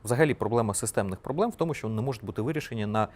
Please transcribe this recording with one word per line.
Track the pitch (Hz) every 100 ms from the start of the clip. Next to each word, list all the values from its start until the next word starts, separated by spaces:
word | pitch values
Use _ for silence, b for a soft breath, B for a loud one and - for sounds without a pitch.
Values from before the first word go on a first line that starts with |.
Взагалі | 107 120 156
проблема | 123 104 117 107
системних | 101 113 - 101 95
проблем | - 147 233
в | -
тому, | 165
що | 147 110
вони | 110
не | 131
можуть | 123 101
бути | 104
вирішені | 117 151 - 113 104
на | 107 107